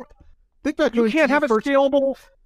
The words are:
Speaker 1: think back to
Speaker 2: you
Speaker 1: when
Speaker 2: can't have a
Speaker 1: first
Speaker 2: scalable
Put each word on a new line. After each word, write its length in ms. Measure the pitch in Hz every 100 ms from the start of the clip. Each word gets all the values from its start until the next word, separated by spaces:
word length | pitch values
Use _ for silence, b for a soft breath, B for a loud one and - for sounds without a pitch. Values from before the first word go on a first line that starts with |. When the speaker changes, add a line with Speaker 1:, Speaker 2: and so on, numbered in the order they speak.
| - _ - _ _ _
Speaker 1:
think 120 | 269 311
back 160 | 285
to 40 | 233
Speaker 2:
you 60 |
Speaker 1:
when 100 | 226
Speaker 2:
can't 180 | 302 277
have 120 | 294
a 60 | 285
Speaker 1:
first 180 | 220 285
Speaker 2:
scalable 500 | 277 277 285 269 254 - _